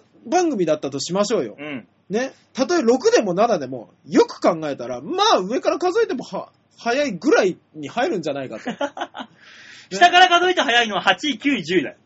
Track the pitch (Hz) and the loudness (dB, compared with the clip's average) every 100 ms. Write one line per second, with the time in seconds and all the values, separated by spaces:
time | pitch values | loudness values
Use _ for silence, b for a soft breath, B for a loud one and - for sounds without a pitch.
0 | _ _ - 339 349 240 165 151 143 135 | _ _ -2 0 0 0 0 -2 -4 -8
1 | - 185 208 220 120 - 151 135 95 _ | -4 -2 0 -2 -4 -8 -14 -14 -16 _
2 | _ 202 262 - _ - 262 349 233 254 | _ -6 -6 -10 _ -4 0 2 2 2
3 | 427 466 208 175 233 190 127 127 107 _ | 4 4 2 2 2 0 -4 -10 -14 _
4 | - 196 480 - - 165 156 131 120 123 | 0 2 2 2 0 0 -4 -6 -8 -8
5 | 160 370 427 311 185 254 359 330 359 370 | -6 0 2 2 0 -2 -2 -2 0 0
6 | 427 269 - 190 - _ _ _ 233 254 | -2 -4 -8 -12 -12 _ _ _ -4 -2
7 | 294 175 269 403 202 - _ 156 139 220 | -2 -2 2 2 2 -2 _ -14 -8 -2
8 | 359 214 151 139 131 110 - 190 285 - | -2 -2 -4 -6 -8 -10 -10 -6 -8 -6
9 | 330 - 240 _ - - - - - 190 | -12 -12 -18 _ -20 -20 -20 -20 -12 2
10 | 349 359 370 349 359 359 - 233 226 190 | 4 6 6 4 2 0 2 2 0 0
11 | 196 185 294 240 285 254 151 180 117 - | 0 0 -2 -4 -2 -2 0 0 -2 -8